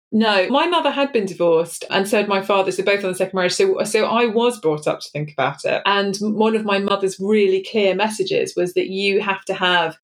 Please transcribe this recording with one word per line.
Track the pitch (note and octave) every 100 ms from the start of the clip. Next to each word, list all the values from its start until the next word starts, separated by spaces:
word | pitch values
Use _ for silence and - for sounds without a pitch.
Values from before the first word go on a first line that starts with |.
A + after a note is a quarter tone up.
| _
No, | G#3+ A3 G3+ F#3
my | C4+ E4+
mother | E4+ D4
had | C4+ C4+
been | A#3 F#3+
divorced | F3 E3+ D#3+ E3+ - -
and | F#3+ G3
so | G#3+
had | G#3
my | G3
father, | G3 G3+ F#3+
so | F#3
both | G3+ G3+
on | F#3+
the | F3+
second | F#3 F#3+
marriage. | F3+
So, | - G3 F#3+
so | G#3+ A3
I | G#3 A3+ A#3+
was | G#3+ A#3+ A3+
brought | D#3+ D3+ D3+
up | -
to | -
think | D3 D3+
about | - C3+ C#3+
it. | - - -
And | G3+ G3+ G3
one | G#3+ G#3 A3
of | A3
my | G#3+ G3
mother's | G3+ G3 F#3+ F#3+
really | G3 G#3+ G3 F#3+ F#3+
clear | A3+ G3 F#3
messages | A3 G#3+ - - -
was | F3 F3+
that | F3+ F3+
you | F#3+ G3+ G3
have | G#3 F#3+ -
to |
have | F#3+ F3+ F3 E3 -